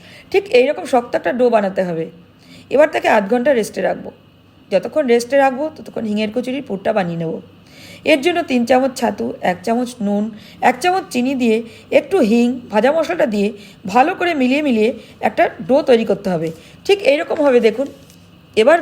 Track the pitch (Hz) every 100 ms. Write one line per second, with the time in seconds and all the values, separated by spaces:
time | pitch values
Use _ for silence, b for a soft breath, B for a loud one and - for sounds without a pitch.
0 | B B B 381 392 247 269 359 311 247
1 | 240 - - 240 247 226 196 190 180 165
2 | 165 - - _ B B B 262 302 -
3 | 349 226 196 240 262 247 202 202 180 185
4 | 190 - _ _ _ _ - 185 240 302
5 | 262 233 240 277 269 254 311 302 214 226
6 | 220 208 214 247 254 269 254 190 - 214
7 | 175 170 165 - - - - B B B
8 | 269 302 330 339 302 247 233 254 262 254
9 | 220 208 233 - 202 180 233 233 240 -
10 | 202 202 220 - B B - 254 359 370
11 | 302 247 254 269 233 220 226 B B 294
12 | - 381 208 233 240 254 - 208 247 320
13 | 311 339 285 202 202 233 B B 185 240
14 | 302 381 349 302 254 285 294 226 220 -
15 | B B 220 - 339 - 170 277 277 226
16 | 214 196 196 170 160 - B B - 403
17 | - 294 330 - 285 240 220 220 277 -
18 | - - - - _ 208 233 339